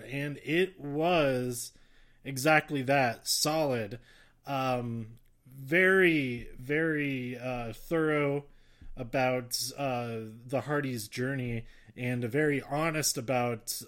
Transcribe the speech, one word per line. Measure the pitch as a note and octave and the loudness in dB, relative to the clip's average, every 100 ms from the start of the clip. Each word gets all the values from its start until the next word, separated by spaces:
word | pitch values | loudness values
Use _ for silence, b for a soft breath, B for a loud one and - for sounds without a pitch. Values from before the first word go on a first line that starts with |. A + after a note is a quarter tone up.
| A2 | -6
and | C#3 D3 C#3 | -6 -6 -6
it | - E3 F#3 - | -2 0 0 -2
was | C#3+ D3 E3+ F3 C#3 B2+ B2 A#2+ - - b b b b | -6 0 2 4 4 2 -2 -4 -10 -14 b b b b
exactly | C3+ C3+ D3 D#3 - C#3+ | -8 0 4 4 4 -2
that, | B2 C#3 B2 A2 - | 2 4 2 0 -2
solid. | - D3+ D#3+ C#3+ A#2+ G#2 - b b b b - | 0 2 2 2 0 -2 -8 b b b b -6
Um, | C#3 C3 B2 A#2+ A#2 A2 A2+ - _ B2+ | -2 0 0 -2 -6 -8 -14 -20 _ -20
very, | C3+ C3+ E3+ F#3 F#3+ F3+ D#3 C3 A#2+ A#2 - | -14 0 4 6 6 6 4 2 -4 -8 -10
very, | B2+ D3+ E3 D3+ C#3+ C3 B2 A#2+ | -2 0 2 0 -2 -2 -6 -6
uh, | B2+ B2 A2+ | -6 -6 -6
thorough | - - E3 D#3 D3+ C#3+ C#3+ C#3+ b b b b - | -8 -2 2 4 4 2 0 -4 b b b b -12
about, | A#2 C3+ B2+ B2+ A#2 - B2 C#3+ | -4 2 2 2 -2 -4 -4 -4
uh, | C#3 B2 A#2+ A2+ A2 A2+ B2 | -2 -2 -4 -6 -8 -12 -4
the | C3 | -2
Hardys' | C3+ D3 C3+ A#2+ G#2 | 0 0 0 -4 -6
journey, | - B2+ C#3 B2 A#2 - B B - | -4 -2 -2 -2 -4 -6 B B -6
and | B2 B2 | -2 -2
very | A#2+ C#3+ D3+ C3+ | 0 2 2 2
honest | - D3 E3 D#3 - C#3 | 0 0 0 0 0 0
about | A#2+ B2+ B2 A2+ - - | 0 2 2 -2 -6 -10